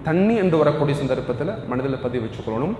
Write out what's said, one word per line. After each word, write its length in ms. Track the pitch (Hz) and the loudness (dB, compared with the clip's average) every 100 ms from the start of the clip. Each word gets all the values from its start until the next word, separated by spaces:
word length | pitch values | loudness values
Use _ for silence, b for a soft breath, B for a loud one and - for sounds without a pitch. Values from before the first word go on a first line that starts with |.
தண்ணி 320 | 165 165 202 226 | 2 2 4 4
என்று 220 | 185 160 | 4 4
வரக்கூடிய 400 | 151 147 143 143 | 4 4 0 0
சந்தர்ப்பத்துல 680 | 131 127 - 123 147 - 120 | 0 -2 -2 -4 -4 -6 -6
மனதில் 300 | 123 135 131 | -4 -2 -2
பதிவு 300 | 127 123 113 | -4 -4 -6
வச்சுக்கொள்ளணும். 480 | - - 110 151 240 | -6 -6 -2 -2 -4